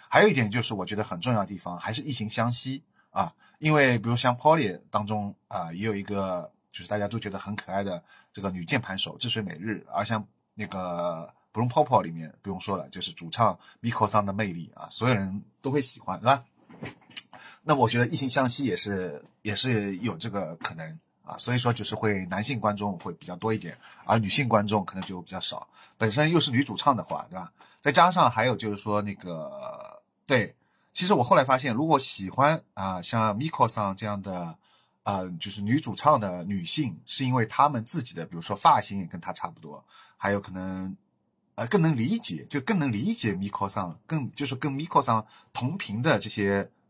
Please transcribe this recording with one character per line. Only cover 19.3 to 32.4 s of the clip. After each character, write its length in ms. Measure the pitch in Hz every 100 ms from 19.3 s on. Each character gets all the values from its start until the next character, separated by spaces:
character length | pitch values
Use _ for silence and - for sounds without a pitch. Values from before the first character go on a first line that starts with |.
| _
也 140 | 104 98
是 420 | 131 110 101 92
有 180 | 113 80
这 140 | 117
个 260 | 101 82 82
可 180 | - 82
能 240 | 80 80 _ _
啊， 140 | - -
所 180 | - 123
以 40 |
说 140 | 123
就 100 | 113
是 120 | 104 107
会 300 | 107 98 90
男 140 | 95
性 160 | 107 127
观 160 | 110 101
众 220 | 104 87
会 120 | 95
比 120 | 85 90
较 100 | 85
多 180 | 110
一 40 | 110
点， 200 | 85 - - - -
而 120 | 113
女 120 | 101
性 180 | - 127
观 180 | 110 104
众 200 | 104 87
可 80 |
能 80 | 95
就 180 | 92 90
比 80 | 85
较 100 | 92
少。 280 | - - - _ - -
本 140 | 113
身 180 | 110 156
又 100 | 165
是 120 | 143
女 120 | 120
主 140 | 143 95
唱 180 | 143 117
的 80 |
话， 220 | - 73 -
对 60 | 92
吧？ 160 | 87 - - _
再 100 | 143
加 180 | - 175
上 180 | 175 135
还 160 | 117 123
有 100 | 107
就 160 | 110
是 60 | 101
说 240 | 110 104
那 120 | 101
个， 880 | 98 92 82 76 67 - - - - _ _ -
对， 300 | 127 101 - _ _ _
其 140 | - 180
实 80 |
我 100 | 180
后 120 | 117 175
来 80 |
发 120 | 135 131
现， 180 | 131
如 120 | 113 160
果 140 | 139
喜 320 | - - 92
欢 300 | 123